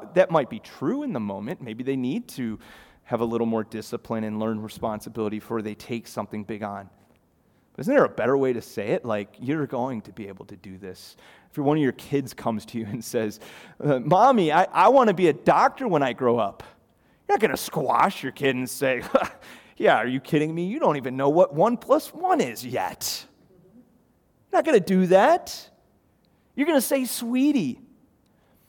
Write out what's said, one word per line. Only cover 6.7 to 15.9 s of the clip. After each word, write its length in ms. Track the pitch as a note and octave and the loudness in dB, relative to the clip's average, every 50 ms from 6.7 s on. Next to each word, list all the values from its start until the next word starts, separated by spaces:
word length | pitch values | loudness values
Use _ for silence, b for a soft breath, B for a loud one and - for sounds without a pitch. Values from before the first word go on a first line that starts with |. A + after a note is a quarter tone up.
| G2+ G2 G2 F#2+ _ _ _ _ _ _ _ _ _ _ _ _ _ _ _ _ - | -10 -10 -14 -18 _ _ _ _ _ _ _ _ _ _ _ _ _ _ _ _ -14
But 80 | - | -8
isn't 120 | C3+ G3+ C#4+ | -4 2 4
there 120 | C4+ D#3+ | 4 4
a 40 | A2+ | 2
better 280 | - - G#2+ A#2+ C#3 C#3 | 2 -2 0 2 2 2
way 160 | C3+ C3 B2 | 2 0 0
to 80 | A2 | -2
say 280 | - - - A2+ G2+ A2 | -6 -10 -10 -8 -4 -4
it? 140 | D#3+ - - | -4 -4 -2
Like, 320 | A#2+ G#2+ G#2 G#2 G2+ _ - | -4 -4 -4 -4 -8 _ -12
"You're 260 | B2 B2 D3+ D#3+ C#3+ | -6 -4 -4 -4 -4
going 360 | - C#3+ B2 B2 C3+ B2+ A2 | -4 -4 -4 -4 -4 -6 -8
to 120 | - - F#2+ | -10 -14 -16
be 140 | - G#2 G2 | -16 -14 -16
able 180 | F#2+ F#2+ G#2 | -14 -16 -18
to 100 | - G2+ | -20 -20
do 220 | F2+ - G2+ F#2+ F2+ | -20 -18 -18 -18 -14
this." 380 | G2 F#2 F2+ - - - - b b b b b b b | -14 -16 -16 -16 -20 -20 -20 b b b b b b b
If 80 | - D3+ | -6 -2
you're, 80 | C#3+ | 0
one 120 | C#3 D3+ D#3 | 2 2 4
of 60 | D3 | 2
your 80 | B2+ | 0
kids 440 | - - - - C#3+ C#3 C3+ A#2 - | 0 -4 -8 -4 -4 -4 -4 -4 -10
comes 320 | - - A#2 A2 G#2+ - - | -6 -4 -4 -4 -4 -8 -8
to 100 | - A2+ | -10 -10
you 80 | A2 | -8
and 180 | G2+ A2 A#2 A2+ | -8 -10 -10 -10
says, 360 | - - A#2+ A2 G#2+ G#2+ - B B B B B B B B - | -6 -4 -4 -4 -4 -6 -10 B B B B B B B B 0
uh, 140 | D3 C#3 B2+ | 0 0 0
"Mommy, 520 | A#2+ D3+ F3+ F#3+ A3+ C4+ C4+ A3 F3 D3+ | 2 2 4 6 6 6 6 4 2 4
I, 140 | D3 E3+ F#3+ | 4 2 2
I 240 | - - D#3 F3+ A3 | 2 4 4 6 8
wanna 260 | B3+ C#4 B3 A3 F#3 | 8 8 6 6 4
be 120 | D#3+ F#3 D#3+ | 4 4 2
a 60 | C3+ | 2
doctor 540 | - - F3 D3+ E3 A3+ C4+ - - C4+ | 2 2 4 4 6 4 2 2 0 -4
when 160 | A3+ | 0